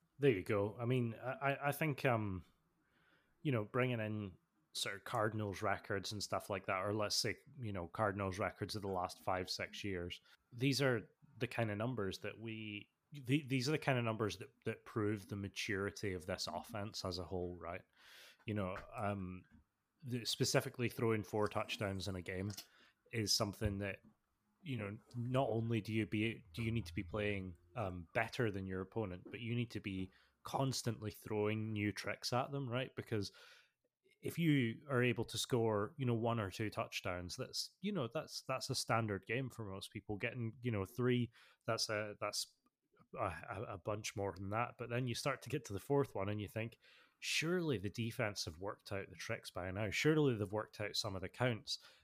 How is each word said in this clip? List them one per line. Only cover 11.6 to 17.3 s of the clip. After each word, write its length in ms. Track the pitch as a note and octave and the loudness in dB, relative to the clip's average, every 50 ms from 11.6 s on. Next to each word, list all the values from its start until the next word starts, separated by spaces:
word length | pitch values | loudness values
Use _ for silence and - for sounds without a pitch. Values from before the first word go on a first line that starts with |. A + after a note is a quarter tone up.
| A#2 G#2+ | 0 2
of 60 | G#2 G2+ | 0 0
numbers 400 | A2 B2+ B2+ A2 G2 F#2+ F2 - | 0 0 0 0 -2 -2 -2 -4
that 200 | - G#2 - G2+ | -6 -8 -8 -8
we, 480 | A2 A2+ A2 A2 A2 G#2+ G#2 G#2 - _ _ _ _ _ D3 C#3+ C3 A#2 | -8 -8 -6 -6 -6 -8 -8 -8 -10 _ _ _ _ _ -14 -6 0 2
the, 180 | C#3 D#3 D3+ A#2 | 4 4 4 2
these 220 | C3+ C3 A#2+ C#3+ | 0 2 2 2
are 40 | D#3 | 0
the 40 | D3 | 2
kind 220 | - D3 C3 B2 | 4 4 4 4
of 60 | A#2+ | 4
numbers 320 | A2+ A2 G#2 A2+ G2+ F2+ - | 2 2 2 0 0 0 -2
that, 120 | G#2+ - _ _ - | -8 -14 _ _ -6
that 200 | A2+ A2 - - | -6 -6 -6 -6
prove 420 | - - A#2 G#2 G#2 A2 G#2 F#2+ - | -4 0 2 2 2 2 0 -2 -4
the 80 | G#2+ | -4
maturity 800 | G2+ G2 G2 - - - - G#2 F#2+ G2 G2+ - - - G2+ F#2 | -4 -4 -4 -4 -4 -2 0 2 2 2 0 -2 -2 -4 -4 -4
of 120 | F2+ D#2 | -2 -2
this 220 | G2 F#2 - - E2 | -2 -2 -2 -2 -2
offense 520 | E2 F2+ - - A#2 G#2 G2+ G#2+ - - - | -4 -4 -6 -6 -6 -6 -4 -4 -4 -4 -4
as 140 | F#2+ F2 F2+ | -2 -2 -4
a 40 | F2 | -4
whole, 340 | - | -4